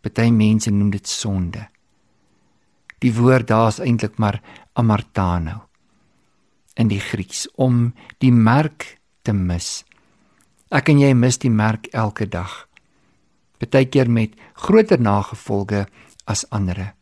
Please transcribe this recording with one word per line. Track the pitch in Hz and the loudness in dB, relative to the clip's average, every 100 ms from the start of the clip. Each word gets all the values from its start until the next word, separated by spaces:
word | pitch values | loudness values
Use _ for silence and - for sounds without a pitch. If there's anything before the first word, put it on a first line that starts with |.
Party | 104 - 117 | -8 0 2
mense | 113 107 110 110 | 4 4 2 0
noem | 101 101 | 0 0
dit | 98 - | -2 -8
sonde. | - 107 98 87 95 104 _ _ _ _ _ _ _ _ _ _ _ - _ | -8 -4 -4 -4 -8 -16 _ _ _ _ _ _ _ _ _ _ _ -20 _
Die | 127 | -2
woord | 113 123 131 113 | 2 4 4 2
daar | 110 113 | 2 2
is | - | 0
eintlik | 123 117 104 - | -2 -2 -2 -2
maar | 107 104 - - _ | -2 -2 -12 -20 _
amartano | - 117 104 - - 92 87 80 101 _ _ _ _ _ _ _ _ _ _ _ | -2 0 0 -2 -4 -2 -2 -4 -10 _ _ _ _ _ _ _ _ _ _ _
in | - 113 | -2 -2
die | 101 | 0
Grieks, | - 107 92 - - - | -4 -8 -8 -10 -12 -2
om | 131 120 120 - - - | 0 2 0 -4 -20 0
die | 131 | 4
merk | 120 110 131 156 _ - - _ _ | 4 4 2 0 _ -20 -20 _ _
te | - | -4
mis. | 101 90 87 - - _ _ _ _ _ _ _ _ _ | -2 -2 -4 -6 -12 _ _ _ _ _ _ _ _ _
Ek | 151 - | -2 4
en | 143 | 4
jy | 139 | 6
mis | 127 123 127 | 4 2 0
die | 131 | 0
merk | 110 110 110 - | 0 0 -2 -6
elke | 113 110 - 104 | -4 -4 -4 -6
dag. | 87 95 - - _ _ _ _ _ _ _ _ _ | -6 -10 -14 -20 _ _ _ _ _ _ _ _ _
Partykeer | 120 135 131 135 120 | 0 0 2 2 2
met | 117 110 _ - | 0 -2 _ -20
groter | - - 214 214 160 | -12 2 2 4 2
nagevolge | 110 101 98 - - 104 98 101 98 _ _ _ | 2 0 -2 -12 -6 -6 -2 -4 -4 _ _ _
as | - - - | -8 -8 -6
andere. | 107 92 87 98 _ | -4 -4 -4 -10 _